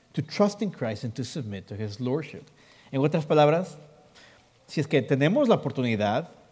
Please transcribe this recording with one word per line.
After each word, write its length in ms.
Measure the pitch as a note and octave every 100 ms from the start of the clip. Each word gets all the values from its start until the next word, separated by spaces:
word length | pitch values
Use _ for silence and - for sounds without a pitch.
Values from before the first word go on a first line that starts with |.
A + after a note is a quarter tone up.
| _
to 100 | -
trust 400 | D3+ - G3+ G3+
in 80 | G#3
Christ, 340 | - A#2 G#2+
and 100 | -
to 100 | A#2
submit 420 | A#2+ E3 A2 G2 -
to 60 |
his 260 | G2+ A2 G2+
lordship. 500 | B2+ D3 - F#2+ - _ _ - -
En 80 | C3+
otras 260 | D3+ E3 D3
palabras, 500 | D#3 D3 E3 F#3 - - - _ - - _ _ _ -
si 140 | -
es 60 | C#3+
que 160 | D3
tenemos 460 | A#2 C3+ D3 B3+ B3+
la 80 | G3
oportunidad 720 | C#3 B2+ B2 G#2+ G2+ A#2+ E3+ - _